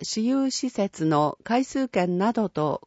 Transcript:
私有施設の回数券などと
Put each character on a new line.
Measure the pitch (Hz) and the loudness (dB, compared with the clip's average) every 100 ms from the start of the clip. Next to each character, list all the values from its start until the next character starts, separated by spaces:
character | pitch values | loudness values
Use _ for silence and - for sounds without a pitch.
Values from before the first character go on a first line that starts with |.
私 | - - 226 | -6 -2 0
有 | 269 269 | 0 0
施 | - 254 | -2 -4
設 | - 202 - 160 | -2 -2 0 2
の | 147 147 - | 2 2 -2
回 | - 240 | -2 0
数 | 269 277 262 | 0 -2 -2
券 | 202 180 180 | 0 0 2
な | 208 | 0
ど | 233 208 | 0 -2
と | - 151 - | 0 -2 -2